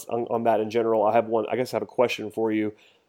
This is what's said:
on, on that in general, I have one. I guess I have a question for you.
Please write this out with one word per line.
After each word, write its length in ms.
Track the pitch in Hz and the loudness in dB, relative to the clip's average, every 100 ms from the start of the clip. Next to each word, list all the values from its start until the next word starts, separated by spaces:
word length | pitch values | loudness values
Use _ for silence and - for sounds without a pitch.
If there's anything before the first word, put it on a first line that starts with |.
| - | -4
on, 180 | 117 120 | -6 -2
on 120 | 117 | -2
that 140 | 117 107 | 2 2
in 100 | 110 | 2
general, 340 | 113 113 113 | 0 2 2
I 80 | 101 | 4
have 160 | 113 110 | 2 2
one. 160 | 113 110 | 0 0
I 60 | 113 | -2
guess 160 | 123 | -2
I 20 | 113 | -4
have 60 | |
a 40 | 104 | -4
question 440 | - 120 - 107 | 0 0 0 -8
for 200 | 104 113 | -2 0
you. 220 | 110 107 107 - _ | 0 -2 -6 -20 _